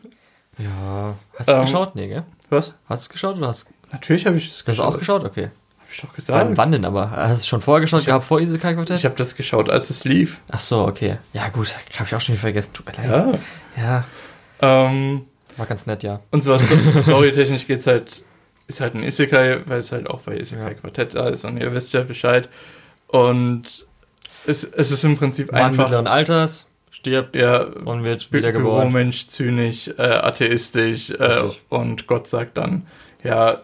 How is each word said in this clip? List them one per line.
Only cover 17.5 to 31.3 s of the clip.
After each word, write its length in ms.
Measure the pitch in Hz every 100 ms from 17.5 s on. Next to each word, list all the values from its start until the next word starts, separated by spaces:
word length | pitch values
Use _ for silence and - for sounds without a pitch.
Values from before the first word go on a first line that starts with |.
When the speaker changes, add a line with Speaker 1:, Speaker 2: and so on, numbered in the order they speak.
| 131 -
Speaker 2:
geht's 180 | 127 135
halt, 360 | 120 - - - _ _ _ -
ist 140 | -
halt 140 | 120 113
ein 80 |
Isekai, 560 | 117 135 139 139 131 127 -
weil 120 | 123
es 140 | -
halt 180 | 120 -
auch 100 | -
bei 140 | - 101
Isekai 260 | - 113 107
Speaker 1:
Ja. 40 |
Speaker 2:
Quartett 400 | - - 131 117
da 140 | 120 123
ist 160 | 120
und 120 | - 120
ihr 140 | 123
wisst 200 | 123 123
ja 80 | 131
Bescheid. 460 | 127 117 123 127 123 - - - - _ -
Und 800 | 127 123 123 123 120 117 - - _ _ _ - - -
es, 180 | 147
es 260 | - - 127
ist 140 | 139
im 120 | 151 147
Prinzip 360 | 139 131 135
Speaker 1:
Mann 100 | 123
Speaker 2:
einfach 220 | 131 131
Speaker 1:
mittleren 240 | 131 120 107
Alters, 600 | 139 156 165 160 - - _ _
stirbt 460 | - 131 131 127 131
Speaker 2:
Ja, 240 | 120 123
Speaker 1:
und 400 | - - 120 117
wird 200 | 117 113 -
Speaker 2:
Bü-, 80 | 113
Speaker 1:
wiedergeboren. 500 | 117 123 117 117 127
Speaker 2:
Büromensch, 380 | 127 123 123 -
zynisch, 600 | - 123 120 117 113 - -
äh, 60 |
atheistisch, 1080 | 123 113 117 - 117 117 - 117 113 113 -
äh, 120 | -
Speaker 1:
Richtig. 380 | 123